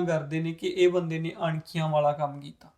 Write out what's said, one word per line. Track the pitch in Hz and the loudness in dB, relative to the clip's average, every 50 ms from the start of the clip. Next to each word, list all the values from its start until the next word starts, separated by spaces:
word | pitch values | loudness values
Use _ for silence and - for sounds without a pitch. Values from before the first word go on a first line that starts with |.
| 175 | 4
ਕਰਦੇ | 170 165 156 147 143 156 160 | 2 0 0 -2 -2 -4 -2
ਨੇ | 165 165 165 | -2 -2 -4
ਕਿ | 165 - 185 | -4 -6 -4
ਇਹ | - 196 180 180 | 2 4 4 4
ਬੰਦੇ | 175 180 170 165 160 160 | 4 4 0 0 -4 -4
ਨੇ | 160 165 - - 190 | -4 -6 -4 -2 -2
ਅਣਖੀਆਂ | 165 156 156 156 - - 170 160 156 | -2 -2 -2 -6 -6 -4 -2 -2 2
ਵਾਲਾ | 151 151 147 147 | 2 4 4 4
ਕੰਮ | 147 143 151 143 139 143 | 2 2 -2 -4 -4 -8
ਕੀਤਾ | 143 143 - _ - - _ | -14 -16 -18 _ -20 -20 _